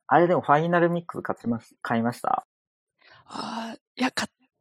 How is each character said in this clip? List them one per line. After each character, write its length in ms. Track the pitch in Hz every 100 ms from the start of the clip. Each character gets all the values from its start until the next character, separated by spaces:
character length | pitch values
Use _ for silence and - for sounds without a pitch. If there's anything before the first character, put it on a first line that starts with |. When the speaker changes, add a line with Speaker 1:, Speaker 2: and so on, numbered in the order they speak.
| -
Speaker 1:
あ 120 | 143
れ 100 | 175
で 60 |
も 60 | 165
フ 120 | -
ァ 120 | 147
イ 40 | 170
ナ 120 | 175
ル 80 | 170
ミ 140 | 170
ッ 40 | 170
ク 120 | -
ス 40 |
勝 180 | - -
ち 80 | 117
ま 120 | 117
し-、 140 | - _
買 160 | - 117
い 40 |
ま 100 | 113
し 100 | 120
た？ 240 | - - - _ _ _ _ _ _ - -
Speaker 2:
あ 480 | - 220 226 226
ー、 260 | 220 _ -
い 20 |
や、 80 | 254
か-、 140 | - 214 _ _ _